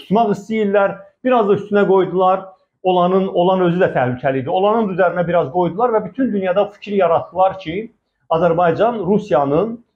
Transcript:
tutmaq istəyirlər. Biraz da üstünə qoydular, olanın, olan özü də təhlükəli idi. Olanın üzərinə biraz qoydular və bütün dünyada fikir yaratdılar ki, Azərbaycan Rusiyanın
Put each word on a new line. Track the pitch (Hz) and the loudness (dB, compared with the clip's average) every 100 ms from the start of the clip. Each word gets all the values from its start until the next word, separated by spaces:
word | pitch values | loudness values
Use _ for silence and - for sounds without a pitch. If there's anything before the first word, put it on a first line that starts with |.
tutmaq | - 196 226 202 | -2 0 0 -2
istəyirlər. | 202 220 202 202 196 180 - _ | -4 -2 0 2 0 -2 -16 _
Biraz | 254 247 202 | 0 2 2
da | |
üstünə | 196 - 202 185 | 0 0 0 2
qoydular, | 190 175 180 185 190 - - _ _ | 2 2 0 0 0 -4 -20 _ _
olanın, | 185 180 175 190 190 | -2 0 2 2 0
olan | 185 175 190 180 | 0 2 2 2
özü | 175 | 2
də | 185 156 | 0 0
təhlükəli | 123 123 143 135 | -2 -2 -2 -2
idi. | 131 | -2
Olanın | 180 202 226 214 | 0 0 0 -2
üzərinə | 180 175 175 170 | 0 0 0 0
biraz | 175 143 175 | 0 0 -2
qoydular | 175 175 247 220 | -2 0 0 0
və | 185 | -4
bütün | - 254 | -4 -2
dünyada | 202 185 180 196 - | -2 -2 0 -2 -6
fikir | - 202 | -4 0
yaratdılar | 170 160 - 175 190 185 | 2 0 -2 0 0 0
ki, | 160 180 233 _ _ _ - | -8 -8 -10 _ _ _ -4
Azərbaycan | 160 175 165 175 165 220 226 175 | 0 2 2 2 2 0 0 0
Rusiyanın | 202 - 160 139 147 220 233 _ | -2 0 0 2 0 -2 -6 _